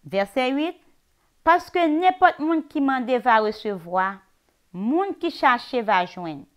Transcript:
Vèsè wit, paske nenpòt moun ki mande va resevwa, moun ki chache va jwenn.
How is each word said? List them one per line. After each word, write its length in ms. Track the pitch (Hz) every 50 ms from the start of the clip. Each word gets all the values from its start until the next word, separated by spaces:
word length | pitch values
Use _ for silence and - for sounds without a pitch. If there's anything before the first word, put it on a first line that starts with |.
| _ 143
Vèsè 400 | 151 196 202 196 - 262 254 254 269
wit, 240 | 285 302 349 339 _ _ _ _ _ _ _ _ _ _ _ _ _ _
paske 400 | 320 339 349 330 - - 359 339
nenpòt 560 | 320 302 320 359 370 370 370 370 349 - -
moun 240 | 285 311 330 320 -
ki 160 | - - 311
mande 400 | 277 269 269 262 240 220 254 240
va 220 | - 254 226 220 214
resevwa, 640 | 208 214 - - 220 202 185 160 170 180 185 185 190 196 190 _ _ _ _ _ _ _ _ _ _
moun 400 | - 175 196 226 294 339 392 392 320 -
ki 80 | - 339 -
chache 480 | - - 269 240 240 - - - 247 220
va 160 | 202 208 185 180 180
jwenn. 340 | - 185 180 165 151 139 139 _ _